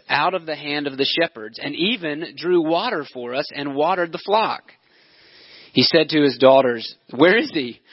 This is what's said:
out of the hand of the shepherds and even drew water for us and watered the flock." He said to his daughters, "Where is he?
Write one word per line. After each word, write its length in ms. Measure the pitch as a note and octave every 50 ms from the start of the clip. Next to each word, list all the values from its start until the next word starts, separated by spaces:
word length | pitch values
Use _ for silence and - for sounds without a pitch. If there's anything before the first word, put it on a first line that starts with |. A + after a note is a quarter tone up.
| - -
out 260 | C3+ C#3 D3+ F3+ F#3+
of 100 | F3+ E3
the 100 | D#3 D3+
hand 300 | C#3+ C#3+ D3 D3 D3 C#3+
of 100 | C#3+ C3+
the 80 | C3 C#3
shepherds 540 | - - E3 E3 - - A2+ G#2+ A2 A#2 -
and 160 | - - D3
even 600 | - E3+ G#3 B3 F#3+ E3+ D3+ D3 D3+ E3+ G#2 C#3
drew 240 | C3 D3+ F3 F3+ F3
water 440 | D#3 D#3+ E3 F3 G#3+ B3 G#3+ D#3+ C#3 -
for 220 | - B2+ A#2+ A#2+ B2+
us 160 | C#3 D3+ - -
and 200 | C#3+ C#3+ C#3+ C#3
watered 380 | C#3 D3+ E3+ F#3+ F#3 E3+ E3+
the 60 | D#3+ F3
flock." 540 | - G3 G3+ A3 G#3+ D3+ - - - - - _ _ _ _ _ _ _ _ _ _ _ _ - - - - - - -
He 100 | - C3
said 260 | B2 - - D#3+ D#3 D3
to 140 | D#3+ D3+
his 160 | C#3+ C#3 A#2+ A#2
daughters, 580 | C3 C3 C3+ C3+ B2+ B2 A#2+ A2+ A2 - - _ _ -
"Where 260 | - B2 D#3 F3+ F#3+
is 140 | F3+ D#4+ B3+
he? 280 | F#3+ D#3 B2+ A#2 A2 - _ _